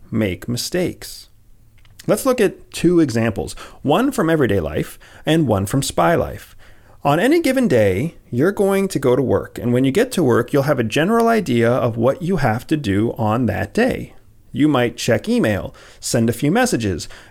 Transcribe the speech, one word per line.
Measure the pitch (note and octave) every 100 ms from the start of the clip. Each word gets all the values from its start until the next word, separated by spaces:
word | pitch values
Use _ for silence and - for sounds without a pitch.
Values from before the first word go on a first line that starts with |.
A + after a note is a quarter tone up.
| -
make | A2+ G#2+ F2+ -
mistakes. | A#2+ - F3+ E3 - - - - - _ - - - - - -
Let's | G#3 C4+
look | B3
at | G3 - -
two | - D#3+ F3
examples, | D3+ A2+ A2+ G2+ - - - -
one | B2 D#3+ C4+
from | - D#3+
everyday | D#3+ B2+ G2
life | D2+ D2+ - - - - -
and | D#3+ C#3+
one | G2+ G2
from | C3+
spy | C3+ - E3+ D#3
life. | D2 - - - - - - -
On | - D3
any | G#3 E4+
given | D4 C4 A#3
day, | A#2+ G#2 F#2 D#3 - -
you're | A#2+ E3
going | G#3 G3 G3 G3
to | C#3+
go | B2+ B2
to |
work, | B2 G2 - -
and | A#2+
when | A#2+ C3+
you |
get | C#3 B3+
to | -
work, | C#3+ A2+ A#2
you'll | D3
have | C3+ C3+
a |
general | A2+ C#3 E3+ A#3 A#3
idea | A3+ F3+ A#2+ A#2
of | B2 A#2+ A2+
what | A#2 C3+
you | E3 F#3
have | C3 A2 -
to | D#3
do | C3+ F#2+ A2+
on | - A2 A2+ A#2+
that | F#2+ F#2+
day. | - B3 - - - - - -
You | B2+ D3+
might | C3+ A#2+ -
check | - A#2 -
email, | A#3+ C#3+ G2 - - - -
send | - B2+ A2+
a |
few | A#2 C#3+
messages, | G#3 B3 D#3 A2+ F#2 - - -